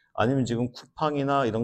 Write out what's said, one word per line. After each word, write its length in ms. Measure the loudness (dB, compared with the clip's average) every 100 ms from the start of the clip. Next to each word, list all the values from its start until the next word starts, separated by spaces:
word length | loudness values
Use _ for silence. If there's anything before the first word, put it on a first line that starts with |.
| _ 0
아니면 280 | 2 2
지금 300 | 0 -2 -4
쿠팡이나 720 | -6 -20 -4 -2 0 0 2 0
이런 180 | 0